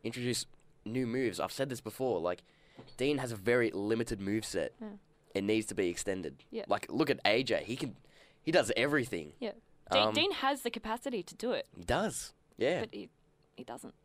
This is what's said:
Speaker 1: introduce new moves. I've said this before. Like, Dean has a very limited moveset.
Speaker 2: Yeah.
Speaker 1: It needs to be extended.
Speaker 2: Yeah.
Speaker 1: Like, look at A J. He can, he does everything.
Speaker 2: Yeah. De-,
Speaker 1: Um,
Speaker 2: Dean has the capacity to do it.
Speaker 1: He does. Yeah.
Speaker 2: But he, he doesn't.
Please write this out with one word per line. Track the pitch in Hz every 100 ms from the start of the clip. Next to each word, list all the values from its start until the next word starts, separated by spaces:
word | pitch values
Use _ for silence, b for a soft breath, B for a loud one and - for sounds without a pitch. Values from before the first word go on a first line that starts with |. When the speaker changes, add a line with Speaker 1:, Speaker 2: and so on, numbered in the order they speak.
Speaker 1:
introduce | 113 120 123 113 - - - -
new | 104 123 123
moves. | 123 123 85
I've | 73
said | - 135
this | 120
before. | 110 - 131 95
Like, | 85 90 B B B B B -
Dean | 131 147
has | 127
a | 110
very | 98 123 113
limited | 98 104 113 117 104
moveset. | 98 110 - 92 76 -
Speaker 2:
Yeah. | 220 104 _ _ _
Speaker 1:
It | 98
needs | 101 110 107
to |
be | 107 90
extended. | 87 - 95 82 67 -
Speaker 2:
Yeah. | 226 -
Speaker 1:
Like, | 101 -
look | 110 151
at | 123
A | 101 110
J. | 131 90
He | 73 127
can, | 123 - b b b b
he | -
does | 165 117 107
everything. | 135 147 117 90 76 -
Speaker 2:
Yeah. | 214 - _ _ -
De-, | -
Speaker 1:
Um, | 220
Speaker 2:
Dean | 214 370
has | 359 269 277
the | 233
capacity | 233 220 226 285 240
to | 170
do | - 240
it. | 196 - -
Speaker 1:
He |
does. | 87 131 202 123 - _ _ -
Yeah. | 127 170
Speaker 2:
But | 226
he, | 202 180 _ _ _ _ -
he |
doesn't. | 123 120 - -